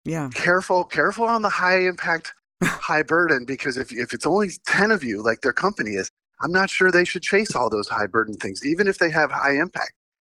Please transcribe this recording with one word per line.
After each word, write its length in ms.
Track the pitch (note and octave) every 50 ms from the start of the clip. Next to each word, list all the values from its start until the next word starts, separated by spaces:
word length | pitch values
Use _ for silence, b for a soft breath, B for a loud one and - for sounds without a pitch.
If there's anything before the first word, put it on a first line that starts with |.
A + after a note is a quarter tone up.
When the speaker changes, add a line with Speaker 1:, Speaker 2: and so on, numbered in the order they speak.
| _
Speaker 1:
Yeah. 260 | C#3+ D#3+ E3 D3 C3 A#2+
Speaker 2:
Careful, 500 | - - F3 F3+ F#3 F#3+ - F#3 F3+ F3
careful 420 | - - E3 D3 F#3 G3 A3 A#3
on 160 | A3+ A#3 A3+
the 80 | G#3+ G3
high 300 | - - F3+ F3+ F#3 F#3
impact, 520 | F#3 F#3 F3 F3 - F3+ E3 E3 - - - - _ _
Speaker 1:
<laughs> 160 | _ _ F3+
Speaker 2:
high 400 | E3 - - - - D#3+ D3+ D3+
burden, 420 | - D#3+ E3+ F3 E3 D3 B2+ B2
because 320 | B2 C3+ - - C#3+ A#2+ C3
if, 140 | B2+ - A#2+
if 200 | A#2 A#2+ - -
it's 120 | A#2 -
only 240 | D3+ F3 G#3 G#3+ F#3 - - -
ten 260 | - - - G3 A3
of 120 | A3 F#3 C#3+
you, 180 | A#2+ G2+ G#2 G#2+
like 180 | A#2 A2+ -
their 120 | - E3+ -
company 380 | - - G#3 A3 - C#3+ G#2+
is, 180 | G2+ F#2+ F#2+ - - _ _ _ _ _
I'm 100 | - D3+
not 180 | F3+ F#3 F#3+ F#3
sure 220 | - - F#3 F#3
they 140 | F3+ F3 F3+
should 180 | - - F#3 -
chase 320 | - G3+ G3 A3 G3+ -
all 140 | B2 B2 A2
those 180 | A2 G#2 G2+ -
high 200 | - A2+ G#2 F#2+
burden 280 | F#2 A2+ A2 G#2+ G#2
things, 300 | - - G2+ F#2+ F#2+ B2
even 220 | C#3+ E3 E3+ G#3 G3
if 100 | F#3+ -
they 100 | F3+ E3
have 220 | D#3 E3 D3+ C3
high 220 | - C#3 - C#3 C#3 C#3
impact, 360 | E3 F#3 - - - - - _ _ _ _ _